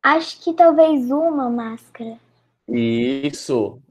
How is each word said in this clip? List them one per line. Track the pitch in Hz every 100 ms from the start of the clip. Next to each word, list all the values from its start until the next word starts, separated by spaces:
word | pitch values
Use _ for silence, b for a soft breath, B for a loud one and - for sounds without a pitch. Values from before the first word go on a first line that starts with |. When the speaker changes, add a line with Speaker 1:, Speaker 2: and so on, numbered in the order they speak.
Speaker 1:
Acho | 269 311 330 -
que | -
talvez | 330 339 311 320 302 247
uma | 285 330 294 247
máscara. | 240 226 226 _ - 226 226 _ _ _ _ -
Speaker 2:
Isso. | 120 117 117 120 139 143 143 - 127 101 - _